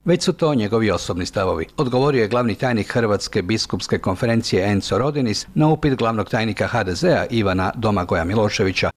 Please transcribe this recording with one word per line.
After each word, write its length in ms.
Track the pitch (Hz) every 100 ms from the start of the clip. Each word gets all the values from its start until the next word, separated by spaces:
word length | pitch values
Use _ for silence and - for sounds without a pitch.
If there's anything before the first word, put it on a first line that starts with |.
| -
već 180 | 175
su 100 | -
to 220 | 165 160 139
njegovi 360 | 104 113 107
osobni 340 | 87 - 90 87
stavovi, 400 | - 95 85 80 -
odgovorio 440 | 135 123 139 135
je 60 | 104
glavni 280 | 120 120 98
tajnik 380 | 131 117 98
Hrvatske 480 | 123 113 101 - 107
biskupske 560 | 90 110 - - - 101
konferencije 680 | 110 90 120 117 - 98 101
Enzo 320 | 101 - 98
Rodinis 500 | 135 147 123 101 -
na 140 | - 156
upit 280 | 156 151 127
glavnog 340 | 113 113 95
tajnika 380 | 117 110 101 95
H 160 | 113
D 120 | 98 87
Z-a 300 | 180 123 90
Ivana 420 | 117 101 92 92 -
Domagoja 480 | 110 101 90 92
Miloševića. 640 | 82 107 104 - 95 90 92